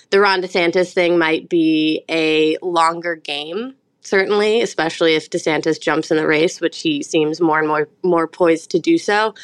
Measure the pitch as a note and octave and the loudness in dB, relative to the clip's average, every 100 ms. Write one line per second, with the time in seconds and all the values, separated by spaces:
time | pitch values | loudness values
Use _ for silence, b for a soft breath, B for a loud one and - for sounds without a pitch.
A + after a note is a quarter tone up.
0 | B G3 G3+ F#3 F3+ F#3+ E3+ F3+ F3+ - | B 2 4 2 -2 0 0 0 0 0
1 | F3 E3+ D#3+ D#3+ - F3 D#3+ D#3 D#3 D#3 | 2 2 2 0 -2 0 2 2 0 -2
2 | - D#3+ D#3 D#3 D#3 D#3 F3+ E3+ E3 E3+ | -4 -2 0 2 2 0 -2 2 2 0
3 | E3+ D#3+ - C#3+ D3+ F3+ B3+ C4+ _ _ | -6 -8 -8 -10 -8 -10 -10 -14 _ _
4 | - G3 F#3+ G#3 G#3+ A3 A3 - D#3+ - | -2 0 2 0 2 0 -2 -2 -4 0
5 | E3 D#3 D#3 F3 E3+ D3+ E3 D#3 - D3+ | 2 2 -2 -4 -2 -2 -2 -2 0 -2
6 | D#3 D#3 D#3 D#3 E3 - E3 - E3 C#3+ | 0 0 2 2 0 -2 -6 -4 -4 -4
7 | - E3+ D3+ D#3+ E3 D#3 D#3 D3+ D3 _ | -2 -2 0 0 0 2 0 -2 -4 _
8 | F#3 E3+ D#3+ - F3 D#3+ - F3+ D#3+ E3 | 0 0 0 0 2 2 0 -2 2 0
9 | - G#3 A3 G#3 | 2 0 0 -4